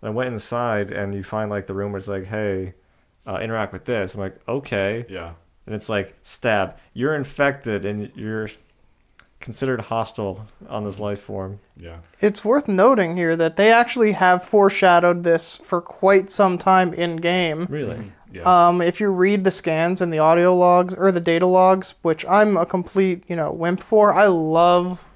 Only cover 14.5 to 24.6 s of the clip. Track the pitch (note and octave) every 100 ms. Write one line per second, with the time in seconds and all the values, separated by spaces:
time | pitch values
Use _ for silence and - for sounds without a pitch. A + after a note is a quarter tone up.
14.5 | G#3+ G3 - F#3+ F3 F3 F3 F3 E3 -
15.5 | - - F3 E3+ - F#3+ G3 F#3+ - G3
16.5 | F3+ G3 F#3 F3+ E3 E3+ E3 E3+ F3+ E3+
17.5 | D#3 F3+ D3 B2 E2 G#2 - _ F#2 F3+
18.5 | F3+ F3 F3+ E3+ F3 G#3 F#3 F#3 G3+ F#3+
19.5 | F3+ - D#3+ E3 F3+ F3 D#3 D#3 E3+ F3
20.5 | F3+ F3+ F3+ F3+ F#3 F#3+ F3 E3+ E3+ F3+
21.5 | F#3 F#3 F#3+ F#3 - F3 D#3+ - F#3+ G#3+
22.5 | F#3+ F3 F#3 F3+ G3 F#3+ F3+ _ E3+ D3+
23.5 | - E3 F#3 - G#3+ G#3 E3 G#3 F3 D#3
24.5 | D#3+